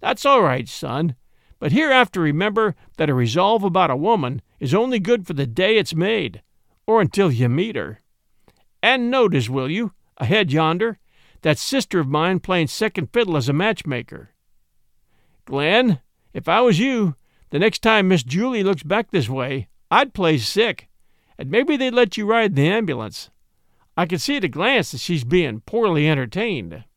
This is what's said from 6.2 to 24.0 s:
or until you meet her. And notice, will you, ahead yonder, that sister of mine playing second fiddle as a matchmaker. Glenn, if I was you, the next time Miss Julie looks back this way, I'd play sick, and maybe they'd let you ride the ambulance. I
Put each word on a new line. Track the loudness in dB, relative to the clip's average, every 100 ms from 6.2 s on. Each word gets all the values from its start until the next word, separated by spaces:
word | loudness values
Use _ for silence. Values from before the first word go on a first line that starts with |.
| -4 -10 _ _ _ _ 0
or | 2
until | 2 2 2
you | 4 2
meet | 0 -2 -4
her. | -8 -12 _ _ _ _ _ _ _ _
And | 0 0 0
notice, | 2 2 2 -2
will | -4 -4
you, | -4 -6 _ _ _
ahead | -2 0 2
yonder, | 2 2 0 -2 -6 _ _ _ -6
that | -2 -2
sister | 0 -2 -2 -2
of | 0
mine | 0 0 -2
playing | -2 -2 -2
second | -2 -4 -4 -4
fiddle | -2 0 0
as | 0
a |
matchmaker. | 0 0 -2 -6 -8 -8 -16 -20 _ _ _ _ _ _ _ _ _ _ _
Glenn, | -8 -4 0 2 2 0 _ _ _
if | -10 0
I | 2
was | 4 4
you, | 2 0 -2 -2 _ _ _
the | 0
next | 0 0
time | 2 2 4
Miss | 2
Julie | 0 -2 -2 0
looks | 0 -2
back | -2 -2 -2
this | -2 -2
way, | -4 -4 -6 -8 _ _
I'd | 0 0
play | 0 0 0
sick, | -2 -2 -2 -2 -14 _ _ _ _ _
and | -2
maybe | -2 0 0
they'd | 0
let | 2 0 0
you | 0
ride | 2 2 2
the | 2
ambulance. | 2 -2 -6 -8 -12 -20 _ _ _ _ _ _
I | -4